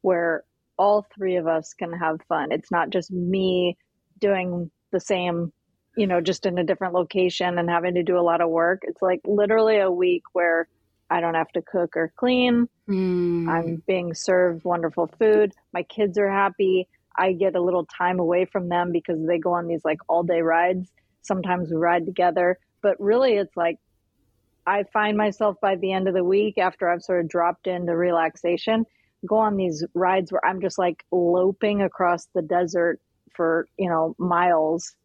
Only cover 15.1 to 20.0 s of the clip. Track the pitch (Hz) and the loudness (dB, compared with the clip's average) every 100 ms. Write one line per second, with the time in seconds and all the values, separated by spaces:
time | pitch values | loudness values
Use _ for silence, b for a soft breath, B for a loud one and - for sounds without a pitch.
15.1 | - 220 214 208 - _ 175 - - 208 | 0 4 4 2 -2 _ -10 -8 -4 -2
16.1 | 185 202 196 196 185 190 185 180 _ _ | 0 0 2 0 0 0 2 -2 _ _
17.1 | - 190 180 190 180 175 180 156 - 180 | -2 0 2 0 0 0 -2 -4 -4 -2
18.1 | 185 170 175 185 202 175 175 175 170 - | 0 0 0 0 -4 -2 -2 0 -2 -2
19.1 | 160 160 175 175 175 170 170 160 156 | -4 -2 -2 0 -2 -2 -4 -4 -4